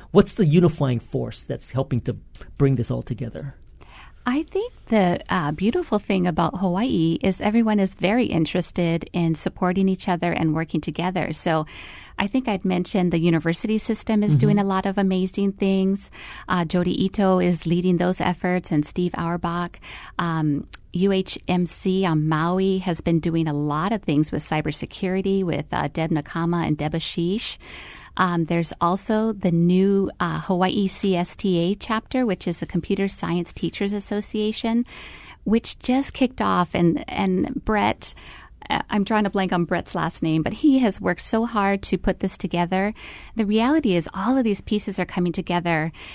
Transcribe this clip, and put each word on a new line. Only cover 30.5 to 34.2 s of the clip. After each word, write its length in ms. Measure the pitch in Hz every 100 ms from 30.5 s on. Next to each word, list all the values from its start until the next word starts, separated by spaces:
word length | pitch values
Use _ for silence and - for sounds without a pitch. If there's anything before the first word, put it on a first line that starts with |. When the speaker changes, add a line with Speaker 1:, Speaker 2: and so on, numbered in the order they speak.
| 180 185 - 196
Speaker 2:
C 260 | - 196
S 220 | 180 175 -
T 200 | 202 175
A 160 | 170 202
chapter, 500 | - 220 - 262 247
which 220 | 185 -
is 100 | 196
the 80 | 160
Computer 400 | 175 - 196 196
Science 460 | - 165 175 170
Teachers 400 | - - - 202
Association, 920 | 208 - 208